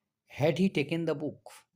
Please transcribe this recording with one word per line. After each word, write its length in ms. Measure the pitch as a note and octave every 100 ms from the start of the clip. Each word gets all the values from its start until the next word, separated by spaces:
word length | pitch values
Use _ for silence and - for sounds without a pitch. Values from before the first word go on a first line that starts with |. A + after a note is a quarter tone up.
| _ _ _ -
Had 160 | D3+ E3
he 60 | F#3+ D#3+
taken 220 | D3 E3 E3
the 60 | D3
book? 180 | D3+ A2+ - - _